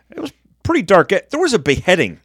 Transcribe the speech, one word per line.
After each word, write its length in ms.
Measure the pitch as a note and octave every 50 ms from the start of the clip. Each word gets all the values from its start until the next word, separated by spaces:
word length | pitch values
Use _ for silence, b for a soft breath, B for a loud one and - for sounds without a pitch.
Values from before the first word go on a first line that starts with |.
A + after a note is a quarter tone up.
| b b
It 100 | - E4+
was 100 | - D4 - _ _ _ _ _ _
pretty 180 | - E4 E4
dark. 280 | G3+ D#3+ G3+ F3+ D3+ -
There 300 | G3 F#3 - _ - D4
was 140 | F#4 E4+ B3
a 60 | G3
beheading 600 | C3 D3 C#3 - - - F3+ F3 C#3 G2 D#2+ - _